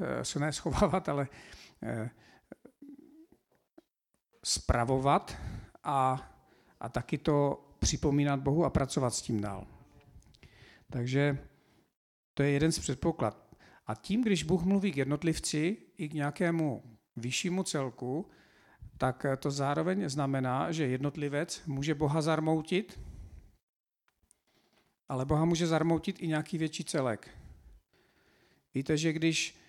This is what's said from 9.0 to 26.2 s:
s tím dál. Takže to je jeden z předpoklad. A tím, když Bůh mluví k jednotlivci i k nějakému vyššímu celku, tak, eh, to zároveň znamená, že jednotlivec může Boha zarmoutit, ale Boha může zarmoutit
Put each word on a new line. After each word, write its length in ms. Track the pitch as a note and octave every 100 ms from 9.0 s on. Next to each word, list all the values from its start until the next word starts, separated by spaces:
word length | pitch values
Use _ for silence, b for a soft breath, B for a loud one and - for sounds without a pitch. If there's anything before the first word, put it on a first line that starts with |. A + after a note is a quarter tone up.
| B2+
s 80 | -
tím 180 | - A2
dál. 260 | G2+ G2 F#2+ - - - - - - B B B B B B
Takže 580 | B2+ A#2+ C3 C#3+ C#3 - b b b b _ _ _ _
to 80 | -
je 80 | C#3+
jeden 220 | C#3+ D#3+
z 60 | -
předpoklad. 680 | - C3 E3+ D#3+ A2 - - - B B B
A 80 |
tím, 300 | A2 - G#3
když 180 | A3+ F3+
Bůh 200 | D#3 F3+
mluví 280 | F3 G3 G3
k 40 | C3+
jednotlivci 800 | C3+ D3 E3 D#3+ - D3+ D#3+ A3 - -
i 120 | D3+
k 40 |
nějakému 680 | D3+ C#3+ - F3 E3 D#3 A2 - - _ -
vyššímu 460 | A#2 B2+ F3+ F3+
celku, 680 | F#3 D#3 C3+ A#2 B2 C#3+ G#3 B B B B B B -
tak, 260 | C3 -
eh, 120 | C#3 C3+
to 140 | D3
zároveň 580 | C#3 C#3 D3 D#3+ F#3+ F3
znamená, 640 | C#3 C#3 C3+ B2+ C3 E3
že 140 | D#3+ C#3
jednotlivec 760 | B2+ C#3+ D3+ D3 C#3+ E3+ - E3
může 280 | C3+ C#3+
Boha 280 | D3 D3+ D#3
zarmoutit, 800 | D3+ D#3 D#3 D#3+ D3+ F3+ A3 - B B B B B B _ _ _ _ _ _ _ _ _ _ _ _ _ _ -
ale 160 | C3
Boha 200 | C3+ D#3
může 220 | E3 E3 E3+
zarmoutit 560 | D#3+ E3 E3 D#3+ F#3